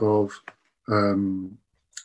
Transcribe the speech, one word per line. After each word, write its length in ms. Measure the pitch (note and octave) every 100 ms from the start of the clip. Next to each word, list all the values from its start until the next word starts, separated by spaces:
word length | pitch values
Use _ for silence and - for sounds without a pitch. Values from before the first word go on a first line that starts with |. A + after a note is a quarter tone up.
of, 320 | G#2+ G#2+ G2+ - - - _ _ -
um, 680 | G#2+ G2+ G2 G2 F#2+ F#2 A2+ _ _ _ -